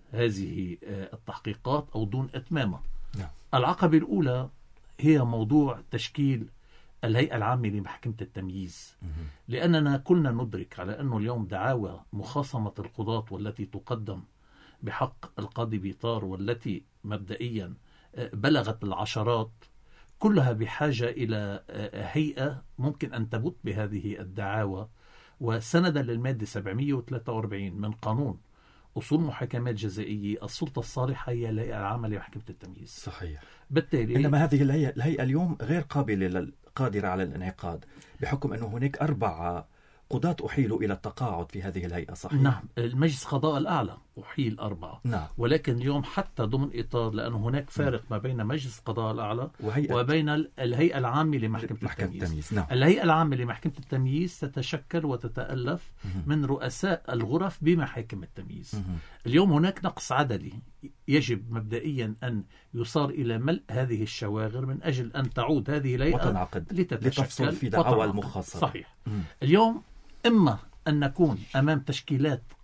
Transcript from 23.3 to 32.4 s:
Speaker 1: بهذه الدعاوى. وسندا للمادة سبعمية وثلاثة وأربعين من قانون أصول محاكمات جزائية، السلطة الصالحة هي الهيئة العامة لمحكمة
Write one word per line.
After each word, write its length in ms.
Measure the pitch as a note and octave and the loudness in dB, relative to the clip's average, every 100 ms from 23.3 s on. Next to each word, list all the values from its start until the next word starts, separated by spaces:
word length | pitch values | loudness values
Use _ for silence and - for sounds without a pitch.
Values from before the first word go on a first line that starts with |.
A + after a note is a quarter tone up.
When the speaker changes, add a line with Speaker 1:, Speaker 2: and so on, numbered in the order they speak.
| A2+ D3 - | -2 -2 -4
Speaker 1:
بهذه 560 | A2 G2+ G2+ G#2 G#2 F#2+ | -4 -4 -2 -4 -6 -6
الدعاوى. 680 | F#2+ G2 G2 G#2+ G2+ F#2+ A2 - - - - - | -8 -6 -2 0 -2 -4 -10 -16 -20 -20 -20 -6
وسندا 600 | A#2 A2+ - E3+ F3+ C#3+ | -2 -2 2 2 4 2
للمادة 440 | A#2+ A#2 B2+ A#2+ G2+ | 0 -2 -2 -4 -4
سبعمية 480 | - F#2+ A2+ C#3+ | -6 -4 -2 0
وثلاثة 400 | C3 - B2+ B2+ | -2 -2 -6 -4
وأربعين 480 | A2 A2 G2 G2 F#2+ | -4 -4 -4 -6 -4
من 100 | G#2+ | -6
قانون 480 | G#2+ G#2+ A#2+ C3+ F2 - _ _ - - A2+ | -4 -2 0 -2 -4 -14 _ _ -20 -12 -8
أصول 240 | - D#3 | 0 2
محاكمات 540 | D3+ - B2 A#2+ B2 G#2 | 2 -2 -4 -2 -2 -2
جزائية، 680 | G#2 G2 G#2 G#2 G2+ G#2+ G#2 | -4 -4 -4 -4 -2 -4 -6
السلطة 340 | - C#3+ B2 | -6 -6 -4
الصالحة 520 | - C3 C3 C3 - | -6 -2 -2 -2 -4
هي 180 | A#2+ A2+ | -4 -2
الهيئة 300 | G#2+ A#2 G#2+ | -2 -2 -4
العامة 280 | G2+ A#2+ A2 | -4 -2 -4
لمحكمة 360 | G2 - G#2 | -4 -8 -14